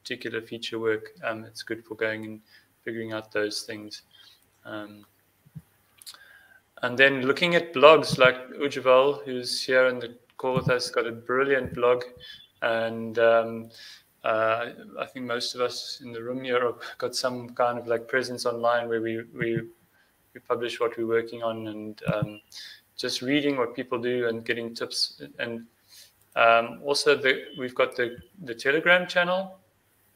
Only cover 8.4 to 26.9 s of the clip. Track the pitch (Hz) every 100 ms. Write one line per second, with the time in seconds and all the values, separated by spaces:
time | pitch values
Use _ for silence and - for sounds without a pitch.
8.4 | - - 143 135 127 127 139 143 139 127
9.4 | 123 - - 131 127 123 117 - _ -
10.4 | 131 131 127 123 - - 117 113 - 127
11.4 | 139 139 127 123 120 123 - - - -
12.4 | - _ 123 113 113 113 113 113 113 117
13.4 | 113 113 113 - - - _ _ - 113
14.4 | 110 113 120 - - - - 131 127 120
15.4 | 120 123 123 117 - - 123 117 117 127
16.4 | 131 123 123 113 - - 123 123 131 123
17.4 | 120 - 123 120 117 117 117 131 120 120
18.4 | 123 117 117 120 117 113 113 113 117 123
19.4 | 117 113 113 - _ _ _ _ _ 123
20.4 | - 123 117 - 117 117 113 113 113 117
21.4 | 117 113 110 107 107 107 - 107 104 107
22.4 | - - - - _ - 127 - 127 147
23.4 | 143 139 117 - 123 123 123 123 117 113
24.4 | 113 117 117 117 127 - - - 143 -
25.4 | 123 117 117 _ _ - - _ _ -
26.4 | 117 117 117 - 143